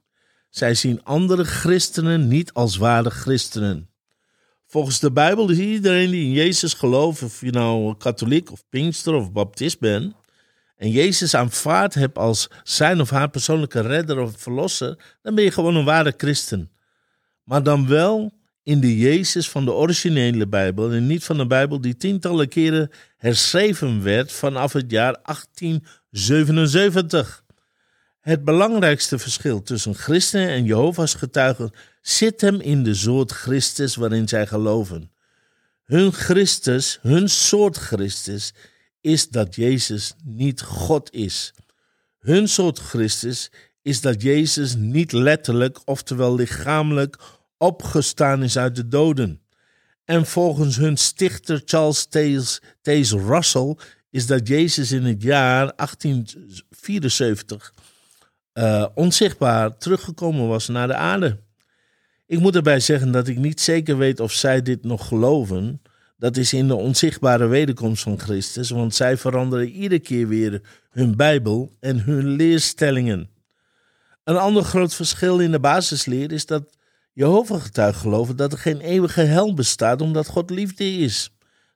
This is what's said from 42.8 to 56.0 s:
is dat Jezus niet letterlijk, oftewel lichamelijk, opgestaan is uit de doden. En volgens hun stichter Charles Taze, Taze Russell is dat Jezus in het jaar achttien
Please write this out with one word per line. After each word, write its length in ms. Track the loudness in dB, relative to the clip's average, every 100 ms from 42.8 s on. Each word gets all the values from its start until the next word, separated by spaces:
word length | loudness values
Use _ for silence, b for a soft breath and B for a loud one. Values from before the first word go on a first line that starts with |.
| -6 -2 -2 -2 -6 -8 -10 b b b
is 180 | -4 -2
dat 220 | 0 0
Jezus 520 | 2 2 2 0 -2
niet 380 | -2 0 0 0
letterlijk, 640 | 2 2 2 2 0 0 -2
oftewel 500 | -8 -8 -6 -2 0
lichamelijk, 800 | 2 0 -4 -2 0 0 0 -2 -6 B B B 0
opgestaan 840 | 0 0 -4 -2 0 0 2 2
is 160 | 0 0
uit 180 | -2 -2
de 120 | -2
doden. 520 | 2 2 2 -2 -4 _ _ _ _ _ _
En 220 | -2 0 0
volgens 500 | 2 0 2 0 2
hun 200 | 0 2
stichter 640 | -2 0 -2 -2 -6 -6
Charles 420 | 0 0 2 0 -2
Taze, 540 | 0 2 0 -2 -6 b b
Taze 360 | 0 2 2 0
Russell 580 | 0 0 2 0 -2 -4 B B B
is 160 | -6 0
dat 220 | 0 2
Jezus 440 | 2 2 0 -2
in 120 | 0
het 180 | 0 0
jaar 520 | 2 2 4 2 0
achttien 520 | -4 -8 -6